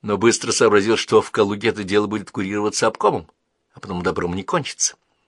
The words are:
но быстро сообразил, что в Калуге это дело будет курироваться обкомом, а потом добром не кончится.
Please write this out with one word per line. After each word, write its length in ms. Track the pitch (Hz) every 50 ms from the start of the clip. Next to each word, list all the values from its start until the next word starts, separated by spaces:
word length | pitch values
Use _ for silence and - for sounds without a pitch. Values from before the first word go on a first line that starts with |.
| -
но 140 | 107 104
быстро 360 | 95 110 117 113 - - 117 104
сообразил, 440 | - 127 110 104 104 98 110 -
что 240 | 92 - - 117 107
в 120 | 98 - -
Калуге 380 | 113 107 101 104 104 107 113
это 120 | 95 104 101
дело 240 | 90 98 104 104
будет 240 | 101 107 107 95 -
курироваться 560 | - - 98 95 101 104 104 107 - - 117
обкомом, 420 | 110 - - - 202 151 104 82 - _ _ _ _ _ _ _ _ _
а 80 | -
потом 220 | - 98 92 90 87
добром 340 | 92 87 - 90 87 87
не 80 | 98 92
кончится. 500 | - - 170 135 - - - - - - _ _ _ _ _ _